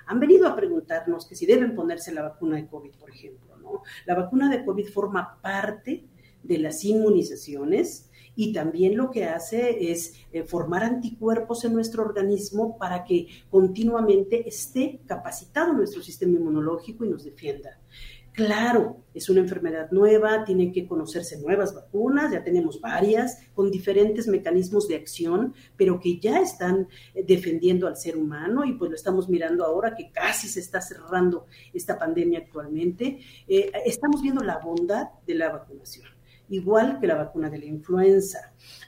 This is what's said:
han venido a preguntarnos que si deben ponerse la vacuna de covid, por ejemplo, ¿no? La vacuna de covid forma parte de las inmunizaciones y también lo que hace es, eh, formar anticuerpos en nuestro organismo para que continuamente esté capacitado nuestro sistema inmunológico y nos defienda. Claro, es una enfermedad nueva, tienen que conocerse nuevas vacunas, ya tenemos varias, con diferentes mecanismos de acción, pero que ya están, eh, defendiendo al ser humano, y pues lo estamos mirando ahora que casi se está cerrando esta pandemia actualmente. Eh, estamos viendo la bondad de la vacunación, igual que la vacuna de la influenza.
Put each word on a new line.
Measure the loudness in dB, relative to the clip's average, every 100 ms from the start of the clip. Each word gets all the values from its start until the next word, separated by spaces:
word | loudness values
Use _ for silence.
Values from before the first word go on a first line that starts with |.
| -4
han | 2
venido | 8 10 8
a | 2
preguntarnos | -2 -2 -2 -4 -2 -4 -6
que | -4
si | 4
deben | 6 4 -2
ponerse | -4 -6 -8
la | -8
vacuna | -8 -6 -4 -4
de | -6
covid, | -14 -18 -20
por | -20
ejemplo, | -20 -20 -20 -20 -20
¿no? | -12 -12 -12 -14 -4
La | -2
vacuna | 0 2 4
de | 2
covid | -2 -4 -4
forma | -4 -2 -2 -6 -10
parte | -8 -4 -4 -8 -8 -10 -10 _ _ _
de | -4 -2
las | -2 -4
inmunizaciones | 0 2 6 4 2 -6 -12 -8 0 0 0 -6 _ _ -16
y | -4 -4
también | -2 -4 2 2 2
lo | 0
que | -2 -4
hace | -4 -4 -2 0 0 -2
es, | -4 -8 -14 -10
eh, | -8
formar | -6 -4 -2 -2
anticuerpos | -2 -2 -6 -4 0 0 -2 -4
en | -2
nuestro | 0 -2 -4
organismo | -4 -2 0 0 -2 -2 -4 -4
para | -6 -6
que | 0 0 0 -16 2
continuamente | 4 4 2 0 2 4 4 4 -2 -2
esté | -10 -8 -4 -4 -4 -10
capacitado | -10 -10 -14 -8 -2 0
nuestro | 2 0 -4
sistema | -12 -4 2 2
inmunológico | 2 0 -2 -4 -8 -8
y | -6
nos | -6
defienda. | -8 -14 -10 -8 -10 -20 _ -20 -20 -20 -14
Claro, | -2 0 0 2 2 2 -4 _
es | -10 2
una | 2
enfermedad | 2 -2 -6 -6 0
nueva, | 4 6 6 4 0
tienen | 0 2 2
que | 0 -4
conocerse | -4 -4 -8 -8 -8
nuevas | -2 0 0
vacunas, | -4 -8 -2 0 2 0
ya | -2
tenemos | 0 0 0 -4
varias, | -6 0 2 2 0 -6 -12
con | -2 0
diferentes | 0 0 4 4 2 0
mecanismos | 0 2 0 2 0 0
de |
acción, | -4 -6 -6 -2 0 -2 -6 -12 0
pero | 2 2
que | 0 -2
ya | 2 2
están, | 0 -2 0 0 -2 -10 -16
eh, | -6 2
defendiendo | 2 2 2 2 2 0
al | -4
ser | -8 -4
humano, | -4 -4 -4 -2
y | -2
pues | -2 -4
lo |
estamos | -6 -2 -2 0
mirando | 0 0 0
ahora | 0 0 -2 -4
que | -10
casi | -4 -2 -2 -6
se | -8
está | -6 -8
cerrando | -8 -16 -4 2 2 0 -8 -20 -12
esta | -10 -6 -4
pandemia | -2 0 0 0
actualmente. | -4 -12 -8 -2 -2 -2 -6 -6 -14 -16 0
Eh, | 2 2 -2
estamos | -4 -2 0 0
viendo | 2 -2
la | -2 -4
bondad | -4 -2 0 -2 -4 -10 -6
de |
la | -2 -2
vacunación, | -4 -14 -20 -20 -20 -20 _ _ _ -8
igual | -4 2 4 4 2
que | 0
la | 0
vacuna | -2 -6 -6
de | -6
la | -10
influenza. | -10 -2 4 6 6 4 -8 -14 _ -20 -20